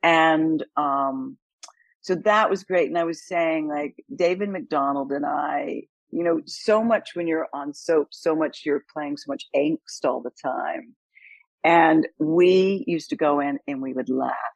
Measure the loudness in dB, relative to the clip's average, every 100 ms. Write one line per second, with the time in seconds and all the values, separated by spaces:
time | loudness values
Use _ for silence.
0 | 4 6 6 4 2 0 -2 -4 0 0
1 | 0 -4 -8 -12 _ _ -20 _ _ _
2 | -4 -2 2 4 4 0 0 0 2 0
3 | -2 -4 -4 -2 0 0 -2 -4 -6 -10
4 | -18 0 0 0 -4 -6 -4 -2 0 -2
5 | -4 -4 -2 -2 -2 -4 -4 -8 -12 _
6 | _ -4 0 -2 -4 -10 0 2 4 0
7 | -2 -6 -2 -2 -4 -8 -10 -12 0 0
8 | 0 -4 -2 0 -2 -4 -4 -4 _ -10
9 | -8 -8 -8 -10 -2 0 0 -2 -6 -4
10 | -2 -2 -6 _ -6 -4 -6 -8 -12 _
11 | _ _ -20 -20 _ _ 2 6 6 4
12 | 2 _ 0 4 6 6 4 0 -2 -4
13 | -4 -2 2 2 0 -4 -6 -8 -6 -6
14 | -4 -2 -2 -4 -8